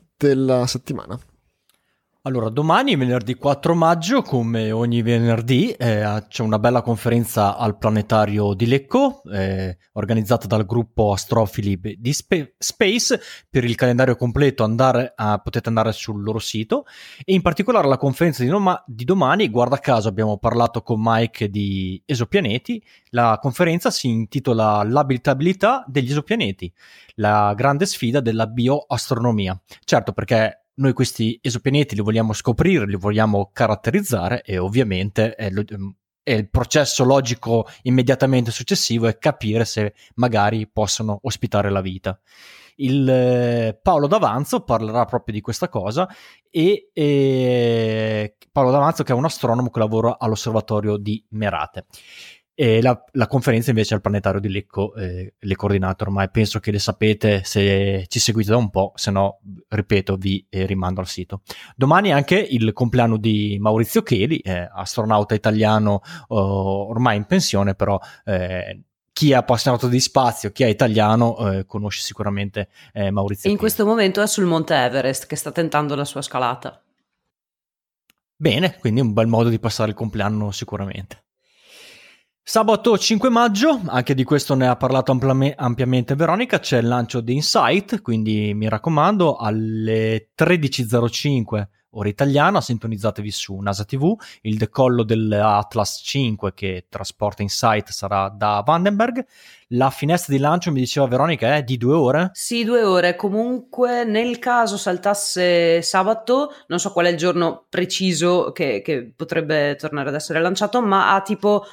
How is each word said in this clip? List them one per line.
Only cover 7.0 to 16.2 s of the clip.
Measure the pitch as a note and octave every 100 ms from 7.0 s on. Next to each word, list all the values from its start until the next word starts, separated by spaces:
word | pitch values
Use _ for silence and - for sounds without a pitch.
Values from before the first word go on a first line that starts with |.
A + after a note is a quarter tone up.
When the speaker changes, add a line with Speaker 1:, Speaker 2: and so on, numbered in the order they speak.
| A#2+ A#2+ A2 A2+ G2+ G2
Speaker 2:
al | A2+ G2+
Planetario | G#2+ G#2+ G#2 A2 G#2 G#2 G2+
di | G2 A#2
Lecco, | C3+ C#3 G#3+ C#4 - D#2+
eh, | G2 F#2+ F#3+ F#2 F2+ _
organizzata | G#2+ G2+ A2+ G#2 A#2 G2+
dal | A2 F#2+
gruppo | A#2+ A2+ - G#2+
Astrofili | G2 - A2+ G#2 - G2+ F#2 G#2 F#2
di | A#2+
Spe-, | D3 - F3+ C#3 -
Space. | - - G3 A#3 - B3 - - _
Per | C3 A#2+
il | A2+
calendario | B2+ A#2+ B2+ A#2
completo | B2 C3 C#3+ B2+
andare | A2 A#2 C3 A#2+ B2+
a, | - G#2+ G#2
potete | A#2+ A#2 A#2
andare | A2+ A2
sul | - - G#2